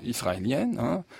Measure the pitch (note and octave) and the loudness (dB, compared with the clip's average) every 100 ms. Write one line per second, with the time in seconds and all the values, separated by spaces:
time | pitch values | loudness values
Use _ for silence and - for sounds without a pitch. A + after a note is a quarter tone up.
0 | - - F#2 F#2 G2 C#3 A#3+ - A#2+ F3+ | -4 -2 0 0 2 2 2 2 0 0
1 | - | -4